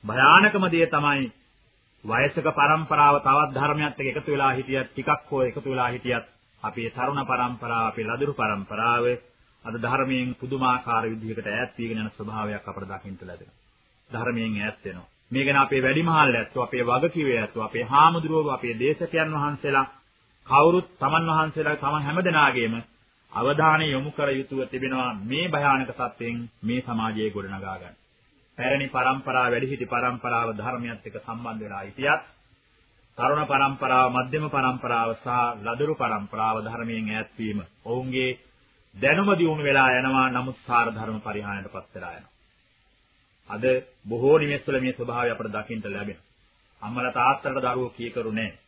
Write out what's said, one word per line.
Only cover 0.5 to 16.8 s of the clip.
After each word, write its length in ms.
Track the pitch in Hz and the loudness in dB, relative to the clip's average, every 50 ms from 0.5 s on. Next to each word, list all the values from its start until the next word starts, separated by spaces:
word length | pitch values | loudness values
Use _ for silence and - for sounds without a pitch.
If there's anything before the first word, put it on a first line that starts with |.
| 208 202 185 | 4 4 2
දේ 200 | 180 165 165 165 165 | 2 4 4 2 4
තමයි 440 | - 147 147 147 143 139 131 113 - _ _ _ _ _ _ _ _ _ _ _ _ _ - | 2 2 2 2 2 0 -2 -6 -8 _ _ _ _ _ _ _ _ _ _ _ _ _ -6
වයසක 420 | 107 110 120 135 143 - 165 147 156 | -2 0 2 2 0 0 -2 -2 -2
පරම්පරාව 680 | 156 156 139 147 156 160 160 - 156 147 147 143 143 143 | 2 2 4 4 4 2 2 0 2 6 6 6 6 4
තවත් 320 | 143 139 135 147 151 139 | 4 4 4 4 2 2
ධර්මයක් 440 | 135 131 139 147 147 151 151 147 127 | 0 -2 0 0 0 0 -2 -4 -4
එක්ක 140 | - 139 135 | -4 -6 -4
එකතු 200 | 143 151 139 - | -4 -4 -4 -2
වෙලා 220 | 143 139 135 135 | 0 2 2 2
හිටියත්, 360 | 127 131 131 135 135 135 127 - | 0 0 -4 -2 -4 -4 -4 -4
ටිකක් 360 | - - 123 151 147 143 - | -8 -6 0 0 0 -2 -2
හෝ 180 | - 147 135 | -6 -2 0
එකතු 220 | 131 120 - 147 135 | 0 0 -2 -6 -6
වෙලා 240 | 139 131 127 123 123 | -4 -2 -2 -2 -2
හිටියත්, 360 | 123 123 - 123 120 117 - - _ _ _ _ _ _ | -2 -4 -4 -4 -4 -4 -4 -10 _ _ _ _ _ _
අපේ 280 | - 110 - 120 113 113 | -8 -8 -6 -6 -8 -8
තරුණ 300 | - 123 127 135 143 143 | -6 -4 -4 -4 -2 -4
පරම්පරාව, 600 | 135 - 127 123 123 123 123 110 120 117 120 117 113 | -2 -2 -2 -2 -2 -4 -4 -8 -6 -4 -2 0 -2
අපේ 180 | 110 107 117 110 | -2 -2 -4 -6
ලදරු 280 | 110 117 123 143 143 139 | -4 -2 -2 -4 -4 -2
පරම්පරාව 680 | - 113 107 104 98 98 - 107 104 113 120 120 120 120 123 123 120 _ _ _ _ _ _ _ _ _ | -2 -2 -2 -2 -4 -6 -8 -6 -2 0 2 2 2 2 0 -2 -2 _ _ _ _ _ _ _ _ _
අද 100 | 117 113 | -10 -8
ධර්මයෙන් 580 | 117 113 117 127 135 131 131 131 127 127 127 123 | -6 -4 -2 0 0 0 0 -2 -2 -4 -4 -6
පුදුමාකාර 680 | _ 127 123 139 135 131 127 123 123 - 120 117 113 113 | _ -8 -6 -4 0 0 0 0 0 -2 -2 -2 -2 -2
විදිහකට 420 | 110 113 110 110 110 110 113 98 104 | -2 -6 -6 -8 -8 -8 -8 -6 -6
ඈත් 240 | 104 113 127 - - | -4 -4 -6 -6 -6
වීගෙන 240 | - 113 113 113 110 | -10 -8 -6 -4 -4
යන 120 | 107 110 | -6 -6
ස්වභාවයක් 520 | - - 107 107 110 110 107 104 104 101 | -8 -10 -12 -10 -8 -6 -6 -6 -6 -8
අපට 220 | - 101 95 104 98 | -10 -12 -12 -12 -12
දකින්න 320 | 95 98 95 - 101 95 92 | -12 -12 -12 -12 -14 -14 -14
ලැබෙනවා. 380 | 92 92 87 - - - _ _ _ _ _ _ _ _ _ _ _ _ | -14 -16 -16 -18 -18 -20 _ _ _ _ _ _ _ _ _ _ _ _
ධර්මයෙන් 440 | 123 113 120 120 120 117 113 110 107 | -8 -4 -4 -4 -2 -2 -4 -4 -4
ඈත් 240 | 104 104 107 - _ | -4 -4 -6 -8 _
වෙනවා. 280 | - 98 90 90 - _ _ _ _ | -14 -14 -12 -12 -18 _ _ _ _
මේ 180 | _ 123 135 139 | _ -2 0 0
ගැන 120 | 139 143 | 2 4
අපේ 260 | 139 139 131 147 131 | 4 4 4 2 2
වැඩිමහල් 480 | 127 131 139 156 170 165 165 156 147 135 | 2 2 2 2 2 4 4 4 4 4
ඇත්තෝ, 320 | 120 117 107 - - 131 | 2 0 -2 -4 -4 -4
අපේ 220 | 120 - - 123 | -4 -4 -2 -2